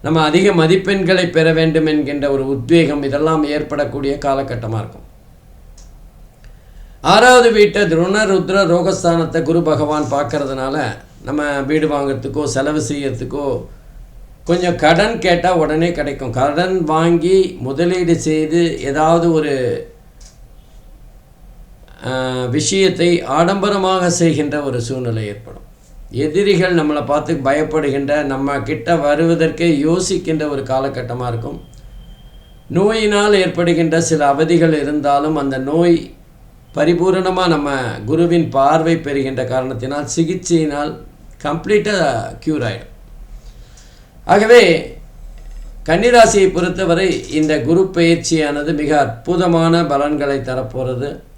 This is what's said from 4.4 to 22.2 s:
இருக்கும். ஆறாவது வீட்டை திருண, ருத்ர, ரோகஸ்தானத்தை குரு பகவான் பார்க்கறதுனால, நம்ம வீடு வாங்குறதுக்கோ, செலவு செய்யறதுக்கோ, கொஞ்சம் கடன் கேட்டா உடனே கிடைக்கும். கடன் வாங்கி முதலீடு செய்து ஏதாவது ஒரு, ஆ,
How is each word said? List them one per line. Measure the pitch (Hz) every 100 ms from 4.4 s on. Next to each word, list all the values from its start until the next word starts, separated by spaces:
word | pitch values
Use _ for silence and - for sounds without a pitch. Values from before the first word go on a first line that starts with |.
| 135
இருக்கும். | 117 110 110 104 - - - - - - - - - - - - - - - - - - - - -
ஆறாவது | 143 202 247 254 233
வீட்டை | 220 208 202 202
திருண, | 160 180 208 214
ருத்ர, | 190 147 190 180
ரோகஸ்தானத்தை | 170 175 - 170 170 160 165
குரு | 160 170
பகவான் | 156 147 147 151
பார்க்கறதுனால, | 135 139 147 151 139 131 131 147 120 - - -
நம்ம | 127 147 147 139
வீடு | 135 156 156
வாங்குறதுக்கோ, | 147 139 135 135 151
செலவு | 147 127 143 151 -
செய்யறதுக்கோ, | 147 139 113 120 135 139 123 - - - - - - - -
கொஞ்சம் | - 175 180 165
கடன் | 151 165 214 226
கேட்டா | 185 175 180 180
உடனே | 147 156 170
கிடைக்கும். | 170 147 139 131
கடன் | 117 139 147 185 185
வாங்கி | 151 156 165 170 170 190 185 -
முதலீடு | 127 139 175 185 175 160
செய்து | 156 156 156 170 170 139
ஏதாவது | 139 143 156 170 170
ஒரு, | 160 147 135 123 92 - - - - - - - - - - - - - - - - - - - - - - 123
ஆ, | 131